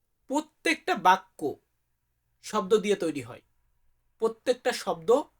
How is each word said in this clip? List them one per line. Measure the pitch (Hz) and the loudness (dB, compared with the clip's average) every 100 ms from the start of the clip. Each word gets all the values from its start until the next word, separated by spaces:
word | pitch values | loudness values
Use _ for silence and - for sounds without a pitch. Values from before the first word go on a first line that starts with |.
| _ _ - | _ _ -6
প্রত্যেকটা | 285 - _ 330 311 - | -4 -4 _ -2 -2 -2
বাক্য | 277 175 185 - - 143 - _ _ _ _ _ _ _ _ | 2 4 4 0 -8 -8 -8 _ _ _ _ _ _ _ _
শব্দ | - 214 185 214 | -6 -4 2 2
দিয়ে | 202 196 | 2 -2
তৈরি | 165 143 | -2 -6
হয়। | 113 - _ _ _ _ _ _ _ _ | -10 -18 _ _ _ _ _ _ _ _
প্রত্যেকটা | 220 220 - 247 247 | -4 -2 -2 -2 -2
শব্দ | 240 196 165 165 262 - | -4 -6 -4 2 2 2